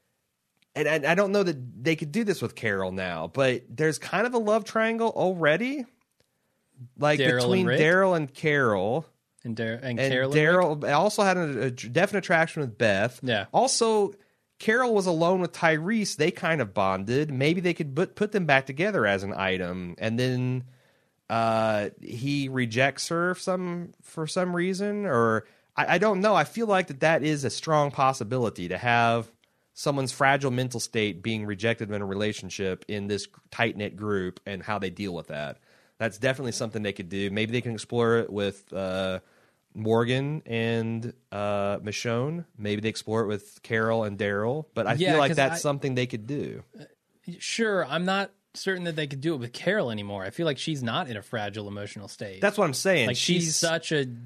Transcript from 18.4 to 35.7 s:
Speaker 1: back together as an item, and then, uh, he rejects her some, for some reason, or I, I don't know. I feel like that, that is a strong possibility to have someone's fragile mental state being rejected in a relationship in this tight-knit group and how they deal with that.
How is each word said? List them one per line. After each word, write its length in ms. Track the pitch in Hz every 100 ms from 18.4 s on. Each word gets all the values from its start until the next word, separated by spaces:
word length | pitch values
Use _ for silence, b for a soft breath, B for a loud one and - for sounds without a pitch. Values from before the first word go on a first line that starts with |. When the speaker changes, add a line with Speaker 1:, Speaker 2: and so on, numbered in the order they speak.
| 160
Speaker 1:
back 200 | 135 135
together 400 | 135 202 190 104
as 160 | 98
an 100 | 98
item, 600 | - 95 92 90 92 87 85
and 200 | 113 117
then, 460 | 127 127 127 127 127 b b b b b -
uh, 640 | 113 113 113 110 107 104 -
he 460 | - 113 135 143 135
rejects 580 | 131 120 113 139 - -
her 260 | 165 175 180
some, 560 | - 185 180 175 175 -
for 240 | - - 156
some 280 | 185 180 175
reason, 500 | 180 185 208 208 196
or 400 | 123 113 110 b b b -
I, 180 | 147
I 40 | 175
don't 220 | 214 185
know. 140 | 214
I 80 | 185
feel 220 | 147 220 220
like 220 | 190 185
that, 120 | 139
that 220 | 156 160
is 220 | 151 151
a 60 | 127
strong 400 | - - 151 143
possibility 760 | 139 135 131 107 127 110 95 87
to 80 | 90
have 520 | 120 120 117 117 107 _ _ _ _
someone's 360 | - 156 139 131
fragile 380 | - 139 139 139
mental 300 | 123 127 120
state 420 | - 117 107 90
being 240 | 113 110 104
rejected 440 | 95 113 110 104
in 120 | 104
a 40 | 98
relationship 800 | 98 107 107 92 - 95 90 -
in 180 | 104 101
this 220 | 101 - _ _
tight-knit 420 | - 117 92 104 95
group 440 | 107 101 90 -
and 180 | - 95
how 160 | 98 104
they 100 | 98
deal 240 | 87 101
with 140 | 85 80
that. 300 | 76 71 67 b